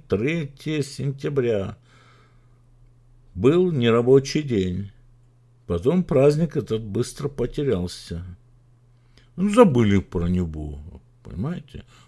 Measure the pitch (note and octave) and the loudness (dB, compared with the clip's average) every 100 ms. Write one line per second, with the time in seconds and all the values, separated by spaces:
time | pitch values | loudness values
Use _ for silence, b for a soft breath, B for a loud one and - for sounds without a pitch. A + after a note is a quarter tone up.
0 | - F#2+ B2+ E3 C#3 - D3+ D#3 C#3 - | -4 -2 -2 -4 -6 -10 -6 -4 -4 -6
1 | C3+ C3+ D3+ C#3 A#2+ G#2+ G2 - b b | -8 -6 -4 -2 0 0 -4 -10 b b
2 | b b b b _ _ _ _ _ _ | b b b b _ _ _ _ _ _
3 | _ _ _ F2+ A#2 E3+ F#3 D3+ A#2 A#2 | _ _ _ 0 2 4 2 2 2 4
4 | A#2+ C3+ C3+ D#3 D3 A2 F#2 F#2 G2+ - | 6 4 4 -2 -2 0 0 -4 -8 -14
5 | - _ _ _ _ _ - F2 A2 F3+ | -20 _ _ _ _ _ -6 -2 0 0
6 | F3 C#3+ C#3+ D3 E3 C#3+ - A2 A2+ G2+ | 2 4 4 4 0 -4 -4 -6 -6 -6
7 | B2 - C#3+ - B2 - C#3+ F#2+ F2 - | -6 -6 -8 -6 -6 -4 -2 -2 -4 -8
8 | - E2+ F2+ F2 _ _ _ _ _ _ | -12 -12 -12 -16 _ _ _ _ _ _
9 | b b b - G3+ G#3 G#3+ B2 A2 G2+ | b b b -4 2 6 6 6 4 4
10 | - F2+ E2+ F2+ E2+ D#2 D2+ C#2+ D#2 - | 2 -2 0 0 -2 -6 -10 -12 -16 -20
11 | - _ - F2 C3 F3 - - - b | -20 _ -16 -10 -8 -8 -12 -18 -20 b